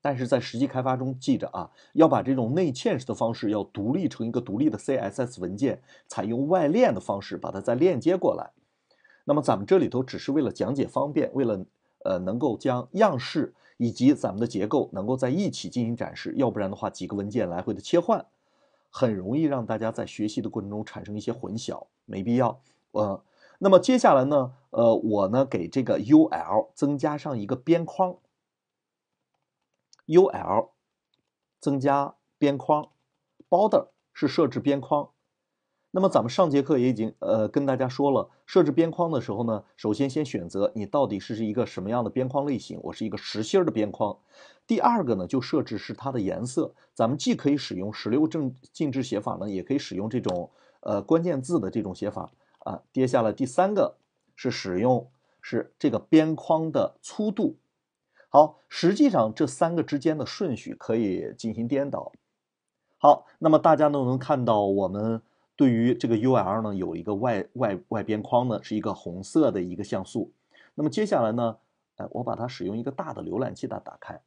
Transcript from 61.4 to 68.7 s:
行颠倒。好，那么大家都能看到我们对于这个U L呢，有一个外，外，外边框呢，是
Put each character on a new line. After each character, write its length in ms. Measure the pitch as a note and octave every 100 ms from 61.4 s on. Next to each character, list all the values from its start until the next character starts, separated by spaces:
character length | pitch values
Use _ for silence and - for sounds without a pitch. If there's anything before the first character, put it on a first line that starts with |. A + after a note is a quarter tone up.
| A2+
行 160 | G#2+ A#2
颠 220 | C3+ C#3+
倒。 220 | F2 - _ _ _ _ _ _ _ _ _
好， 260 | C#3+ C#3+ - _
那 100 | D#3+
么 80 | D#3
大 180 | D#3+ D3
家 140 | D3+
都 160 | C#3+ B2
能 140 | C3
看 260 | C3 C#3+ A#2+
到 200 | G#2+ G2+
我 220 | G2 F#2+
们 360 | G2+ A2+ A2+ _ _ _ _
对 160 | C#3
于 240 | A2+ A#2 B2
这 120 | C3
个 80 | A2+
U 180 | B2+
L 280 | B2 F#2+ A2
呢， 140 | A2 G2
有 200 | F2+ E2
一 60 |
个 140 | F2 G2+
外， 320 | B2 G#2+ -
外， 260 | B2 A#2 F#2 -
外 160 | A2
边 180 | G2+ G#2+
框 260 | G2+ A#2+ B2+
呢， 160 | G#2
是 120 | -